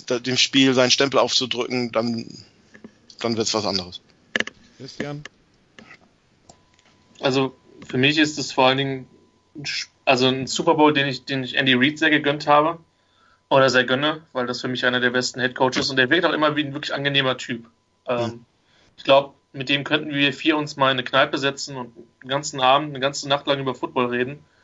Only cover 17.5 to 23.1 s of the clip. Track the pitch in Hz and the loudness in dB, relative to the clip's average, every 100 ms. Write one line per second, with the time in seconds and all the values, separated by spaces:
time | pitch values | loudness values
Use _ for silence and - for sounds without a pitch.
17.5 | 113 - _ _ _ - 120 117 120 - | -10 -12 _ _ _ -6 -4 -4 -8 -18
18.5 | _ _ _ _ - - 139 139 - _ | _ _ _ _ -8 4 4 4 -8 _
19.5 | 135 131 143 139 151 156 143 143 135 160 | -10 -2 -2 0 -4 -2 0 0 0 0
20.5 | 151 151 143 135 131 123 135 147 147 139 | 0 -4 0 0 0 0 0 2 0 -2
21.5 | 135 - 131 120 - - _ 127 139 147 | -4 -10 -12 -12 -16 -20 _ -8 -6 -6
22.5 | 139 127 139 151 139 139 | 0 4 4 0 -4 -4